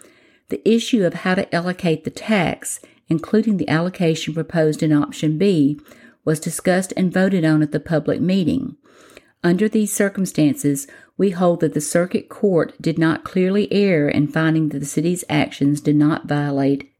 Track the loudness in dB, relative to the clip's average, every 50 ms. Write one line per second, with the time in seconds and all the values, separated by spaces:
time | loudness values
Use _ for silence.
0 | -20 _ _ _ _ _ _ _ _ -8 -8 -2 2 2 2 2 2 2 2 2
1 | 2 0 -2 -2 -2 -2 -2 -2 -2 -2 -4 -4 -2 -4 -4 -2 0 0 0 0
2 | -2 -8 -12 -8 -4 -2 0 0 0 0 -2 -4 -8 -10 -12 -12 -14 -18 _ _
3 | _ -2 -2 -2 0 0 0 2 2 2 0 0 0 0 0 0 0 -2 -2 0
4 | 0 0 0 0 -4 -6 -6 -6 -6 -4 0 2 2 2 2 0 0 0 0 0
5 | -2 -4 -4 -4 -2 -2 0 2 2 2 4 4 2 2 0 -4 -8 -18 -20 -20
6 | -20 -20 _ _ -4 -2 -2 -2 -4 -6 -8 -4 0 0 2 2 0 -2 -2 -2
7 | -2 0 2 2 2 2 2 2 2 4 4 2 2 0 -2 -4 -4 -2 -2 -2
8 | 0 -2 -2 0 0 0 0 2 2 0 0 -2 -4 -6 -10 -14 _ _ _ _
9 | -20 -20 -20 -20 -20 _ _ _ 0 0 2 2 2 2 2 0 0 0 0 0
10 | -2 0 0 -2 -4 -2 0 2 2 2 2 0 0 -2 -2 -2 -4 -10 -16 -20
11 | -20 _ _ 0 0 0 2 2 2 2 2 2 0 -2 0 -2 -4 -2 0 0
12 | 0 0 -2 -4 -6 -8 -6 -2 0 2 2 2 0 0 -4 -6 -4 -2 0 2
13 | 2 2 0 -2 -6 -4 -2 0 0 2 2 0 0 0 0 2 2 2 2 2
14 | 2 2 2 0 0 0 0 0 2 2 2 2 0 0 -2 -4 -6 -4 -2 -2
15 | 0 0 -2 -2 -4 -2 -2 0 0 -2 -2 -2 0 0 0 0 0 0 2 4
16 | 4 2 2 0 -2 -4 -4 -2 -2 -2 -2 0 0 0 0 -2 -4 -10 _ _